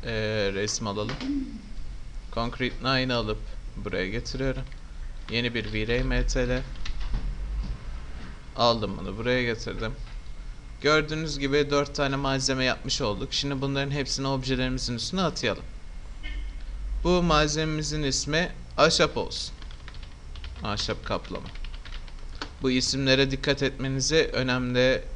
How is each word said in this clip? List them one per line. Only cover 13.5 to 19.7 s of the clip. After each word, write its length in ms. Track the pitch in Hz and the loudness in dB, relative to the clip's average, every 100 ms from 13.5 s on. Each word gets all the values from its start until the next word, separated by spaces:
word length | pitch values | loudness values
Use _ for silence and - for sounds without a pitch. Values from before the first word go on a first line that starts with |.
| 139 | 0
bunların 300 | 139 139 139 | 0 0 0
hepsini 360 | 143 131 - 135 | 0 0 0 0
objelerimizin 680 | 135 127 131 127 127 - | 0 0 2 2 0 -2
üstüne 280 | 120 - 185 | -4 -2 0
atayalım. 420 | 175 - 120 95 - - - - - - - - - - - - - - | 0 2 0 0 -4 -10 -10 -10 -10 -8 -6 -4 -4 -6 -8 -6 -2 0
Bu 180 | 170 180 | 4 4
malzememizin 800 | 175 151 151 147 156 156 147 151 | 6 6 6 2 0 0 -2 0
ismi 500 | 143 135 - 151 156 - - - | 0 0 0 2 0 -4 -8 6
ahşap 400 | 151 160 156 - | 6 8 4 4
olsun. 380 | 95 - - - - | -2 -4 -8 -8 -10